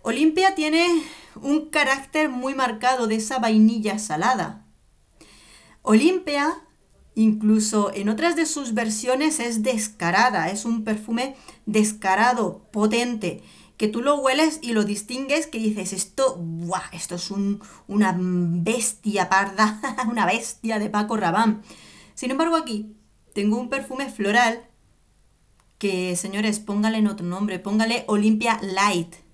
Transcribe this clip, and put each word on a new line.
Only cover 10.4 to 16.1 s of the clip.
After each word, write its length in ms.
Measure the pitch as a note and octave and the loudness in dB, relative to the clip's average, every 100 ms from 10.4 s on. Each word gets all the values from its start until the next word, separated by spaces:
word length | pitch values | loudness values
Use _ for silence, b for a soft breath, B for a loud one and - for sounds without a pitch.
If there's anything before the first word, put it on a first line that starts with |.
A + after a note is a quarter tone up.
| E3 | -2
es 140 | G#3 A3+ | -4 -4
un 180 | A#3 | -4
perfume 520 | G#3+ G#3+ - A#3 C4+ C4+ B B - | -2 -6 -4 -4 -4 -8 B B -2
descarado, 1040 | G#3+ G#3+ - F#3+ F#3+ A#3 A#3 F#3+ - - | 2 2 0 0 4 4 2 -2 -4 -8
potente, 720 | G#3+ G#3+ A3+ B3 A3+ F#3 - B B B - | 0 2 2 0 -2 -6 -6 B B B -4
que 100 | G#3+ | -2
tú 160 | A3+ | 0
lo 160 | C4 D4 | 0 2
hueles 400 | C4 C4+ D#4+ - | 2 2 2 0
y 120 | A#3+ | -2
lo 100 | A3 | 0
distingues, 640 | G#3 G3+ - B3 C#4 D4+ D#4+ | 0 -4 -6 -8 -2 -2 -2
que 100 | A3+ | -2
dices, 340 | A3 G#3 F3+ | -2 -2 -6
"Esto, 440 | F#3 - | -6 -6